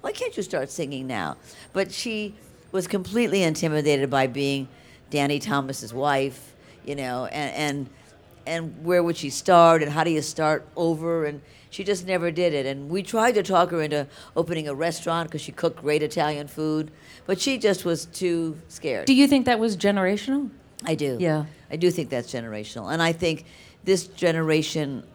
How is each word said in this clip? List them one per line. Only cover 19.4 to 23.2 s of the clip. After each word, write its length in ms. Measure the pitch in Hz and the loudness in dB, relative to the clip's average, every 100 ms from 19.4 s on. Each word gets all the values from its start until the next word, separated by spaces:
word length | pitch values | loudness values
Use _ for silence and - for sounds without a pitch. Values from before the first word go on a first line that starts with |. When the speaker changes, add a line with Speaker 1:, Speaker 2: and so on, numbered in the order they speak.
Speaker 2:
that 140 | 254 233 | 4 2
was 180 | 226 190 | 0 2
generational? 720 | 202 202 185 202 202 277 269 - - - 165 | 2 2 2 0 -2 -2 -4 -10 -20 -12 -4
Speaker 1:
I 80 | |
do. 240 | 160 143 123 | -2 -2 0
Speaker 2:
Yeah. 240 | 175 151 151 - - | 2 0 -2 -10 -10
Speaker 1:
I 60 | 160 | 0
do 140 | 175 | 2
think 180 | 170 131 | 2 -2
that's 240 | 127 117 | -4 -4
generational. 580 | 123 117 107 107 - 98 | -8 -8 -8 -10 -10 -6
And 120 | 160 | 0
I 100 | 165 | 0
think 320 | 165 | 2